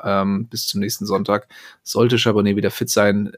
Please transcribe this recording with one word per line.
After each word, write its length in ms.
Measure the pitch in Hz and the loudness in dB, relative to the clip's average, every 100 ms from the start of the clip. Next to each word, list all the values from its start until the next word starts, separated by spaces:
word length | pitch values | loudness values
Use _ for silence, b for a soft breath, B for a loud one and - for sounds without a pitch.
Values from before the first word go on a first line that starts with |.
ähm, 420 | 101 98 98 98 117 | -2 0 0 -2 -4
bis 200 | 113 - | -8 -6
zum 120 | 101 | -4
nächsten 280 | 101 - 101 | -4 -6 -2
Sonntag 400 | 98 104 104 - B B B | -2 0 -2 -4 B B B
sollte 380 | - - 120 113 | -4 2 2 4
Charbonnet 360 | 120 104 101 101 | 2 2 2 2
wieder 140 | 101 | -2
fit 220 | - - | -2 -2
sein, 400 | 110 101 101 101 | 2 2 2 -4